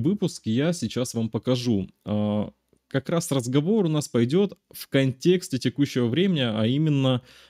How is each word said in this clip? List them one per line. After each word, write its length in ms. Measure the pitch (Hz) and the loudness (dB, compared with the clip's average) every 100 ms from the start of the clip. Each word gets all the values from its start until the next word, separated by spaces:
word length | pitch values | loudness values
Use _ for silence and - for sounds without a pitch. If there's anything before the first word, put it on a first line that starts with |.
| 127 | 2
выпуск, 360 | 208 180 - - | 0 -2 -4 -2
я 260 | 113 156 | 0 0
сейчас 420 | 170 107 - 123 | -2 -4 -4 -4
вам 140 | 117 113 | -2 -2
покажу. 600 | 117 - 127 123 104 92 _ | -2 -2 0 0 0 -2 _
А, 460 | - 104 104 104 98 - _ _ _ | -4 -2 0 -2 -4 -10 _ _ _
как 220 | 160 - | -4 -2
раз 240 | 170 - | -4 -2
разговор 540 | 135 120 135 151 226 175 | -2 0 0 2 2 2
у 20 | |
нас 200 | 151 - | 0 0
пойдёт 480 | 123 123 165 202 - _ | 0 2 2 0 -4 _
в 180 | - - | -18 -2
контексте 720 | 139 135 123 170 180 - 131 | 0 0 2 2 2 0 -4
текущего 480 | 123 - 139 131 120 | -2 0 0 0 0
времени, 380 | 131 196 165 | 2 2 2
а 200 | 123 107 | 0 0
именно, 580 | 110 135 156 143 131 123 - - - | 0 2 2 2 2 0 -4 -20 -20